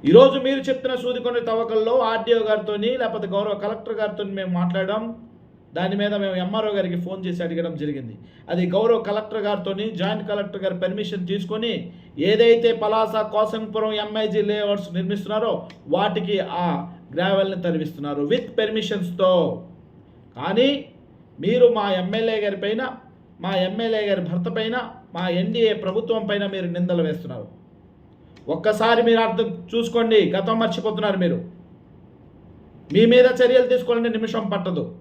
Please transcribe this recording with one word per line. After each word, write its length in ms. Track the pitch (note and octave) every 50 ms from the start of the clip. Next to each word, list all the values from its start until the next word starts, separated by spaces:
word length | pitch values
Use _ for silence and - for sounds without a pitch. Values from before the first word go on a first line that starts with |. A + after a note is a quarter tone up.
| -
ఈరోజు 340 | C#3+ E3+ A#3 C4+ C4 C4+ C4+
మీరు 220 | B3 C4+ C#4 C4+
చెప్తున్న 340 | - C4+ B3+ - - B3+ B3+
సూదికొండ 420 | B3 - B3 B3 - - A#3+ A#3+ A#3+
తవ్వకల్లో 600 | A#3 A#3 A3 A3+ A#3 A3+ A3 A3 A3 A3+ B3 C4
ఆర్డీఓ 400 | A#3 A3 A3+ G#3+ - A#3 A#3 A3+
గారితోని 580 | G#3+ G#3+ G#3+ G#3 - G#3+ G#3 G3+ G#3 A#3+ C4
లేకపోతే 300 | B3+ A#3+ G#3+ - - F3+
గౌరవ 280 | F#3 F#3 G3+ G#3 G#3+ G3+
కలెక్టర్ 400 | F3+ G3 G#3 A3+ A3 - A#3+ A3
గారితోని 380 | G#3+ G#3+ G3+ F3+ G#3 G#3 G3
మేము 200 | G3 G3 F#3+ F#3 F3
మాట్లాడాం, 640 | F3 F3 F3 F3+ F#3+ F#3+ F#3+ G#3 A3 A3+ A#3 A3+ - - - - - - - - - - - -
దాని 220 | D#3+ F#3 F#3 G3+
మీద 180 | G3+ G#3 G#3 G#3
మేము 200 | G3+ G3+ G3 F#3
ఎంఆర్ఓ 360 | F3+ F3+ F#3 G#3 A3 G#3+ G#3+ G3+
గారికి 260 | G3+ F3+ F3+ F3 F3
ఫోన్ 260 | F3 F3+ F#3+ F#3+ F#3
చేసి 160 | F3 F3 F3
అడగడం 340 | F3 F3 E3+ D#3+ E3+ E3 D#3
జరిగింది. 420 | - D3+ D3 C#3+ C3+ B2 A2+ G#2 - - - - - - -
అది 220 | E3+ F3 F3+ F3
గౌరవ 280 | F3 G3+ A3 A#3 A#3 -
కలెక్టర్ 440 | - G3 G3+ G#3+ G#3+ - G#3+ A3
గారితోని, 480 | G3 G3+ G#3 F#3+ F3 G3 F#3+ F#3+ G#3+ A3
జాయింట్ 380 | G#3+ E3+ F#3 G3 G#3+ G#3+ - G#3
కలెక్టర్ 340 | G#3 G#3 G3 - - G3
గారి 120 | F#3+ F#3 F3+ F3+
పర్మిషన్ 460 | F#3 F#3 G3 G#3 G#3+ - G#3 F#3+ F3+
తీసుకొని 680 | F3 F#3+ G3+ - - G#3+ A3 A3+ A#3 G3+ - - - - - - - - -
ఏదైతే 540 | D3+ F#3+ G#3+ G#3+ A#3 A#3 A3+ A#3 A#3 A#3
పలాస, 420 | G3+ F3 G#3 G#3+ G#3+ A3 A3 G#3 A3+ A3 G#3+ -
కోసంపురం 600 | - G#3+ G#3+ G#3+ A3+ A3+ A3 F#3+ - A3 G#3+ G#3+
ఎంఐజీ 500 | G#3+ G#3+ G#3 G#3 G#3+ A3 G#3+ G#3 F#3 G#3+
లేఅవుట్స్ 520 | G3+ G#3 G#3 G#3+ G#3 G3+ G3+ - - - E3+
నిర్మిస్తున్నారో 720 | F#3 F3+ F3+ G#3 G3 - - G#3+ G#3+ A#3 A3 - - - - - - - -
వాటికి 500 | D3 F3+ G3+ G#3+ - A3 - F3 G#3 F#3+
ఆ 540 | - - - F3 F3 E3+ D3+ - - - - - - - C3
గ్రావెల్ని 480 | D#3 F3+ G3 G3 G3 G3 F#3+ F#3+ F3
తరలిస్తున్నారు 600 | E3+ F3 D#3+ D#3 D#3 D3+ - - C#3+ D3 C#3+ C#3+
with 260 | D3 D3 - - - - - -
పర్మిషన్స్తో. 760 | G#3+ G#3+ A3 A3 G#3 - G#3+ G3 F3 F3 F3 F3 F#3+ F#3 F#3 F3 E3 - F3 - - - - - - - - - - - - - - - -
కానీ 480 | A#2+ C3+ F3 G3+ A3+ B3+ C#4 C#4+ C4+ - - - - - - - - - - - -
మీరు 280 | D3 F#3+ A#3+ B3 B3 A#3 A#3
మా 160 | A3 G3+ G3+
ఎమ్మెల్యే 500 | F#3+ F#3 F3+ F3+ G#3 A3 A3+ A3+ A3 G#3+
గారి 160 | G#3 G3+ G3
పైన, 260 | F#3 G3+ G3+ A3 A3+ C4 C4 - - - - - - - - - -
మా 120 | - F#3 G3
ఎమ్మెల్యే 520 | F#3 F3+ F#3 G3+ A3 A#3 A3+ A3 G#3+ G#3
గారి 140 | G3+ G3 F#3
భర్త 360 | F3 D3+ E3+ F3 F3 A#3 -
పైన, 200 | A3 A3 A3+ A#3 B3+ A#3 A3+ - - - - -
మా 140 | E3+ F3+ F3+
ఎన్డీఏ 440 | F3 F3+ F#3 - A3+ A#3+ A3+ A3
ప్రభుత్వం 540 | G#3 - F#3+ F#3 F#3 A3 - F#3 A3+ A3 G3
పైన 200 | F3 G#3 G3+ G3+
మీరు 200 | G3 F#3+ F#3+ F3+
నిందలు 360 | F3 E3+ F3+ F3+ F3+ F3 F3
వేస్తున్నారు. 580 | D#3+ D3+ D3 - - C3 B2+ A2+ G2+ - - - - - - - - - - - - - - _ - - - - - - D3+
ఒక్కసారి 460 | - - G#3+ G#3+ G#3+ A3 A#3 A#3 A3+ A#3 A3+
మీరు 120 | A#3 A3+ A3+
అర్థం 220 | A3 - G3+ A3 F#3+ F3 - - -
చూసుకోండి, 460 | - A#3 A3+ A#3 - A#3 A3+ A3 A3 G#3+ F#3 - -
గతం 220 | F#3+ F#3 A3+ A3 A3
మర్చిపోతున్నారు 560 | A3+ A3 - - - A3 - - G#3+ G#3 F#3+ F#3 F3+
మీరు. 140 | E3+ - - - - - - - - - - - - - - - - - - - - - - - - - - - - - - - - D3
మీ 80 | G3 A3+ A#3
మీద 140 | B3 B3 B3 B3+ B3+ B3+
చర్యలు 280 | B3 A#3+ C4 B3+ B3 B3
తీసుకోవాలంటే 380 | B3+ A#3+ - - A#3+ A#3 A#3 A#3 A3
నిమిషం 280 | A3 A3+ A3 - A3+ G3+ G3+
పట్టదు 320 | G#3 F#3+ F3+ F#3+ F3 D#3+ B2 - - -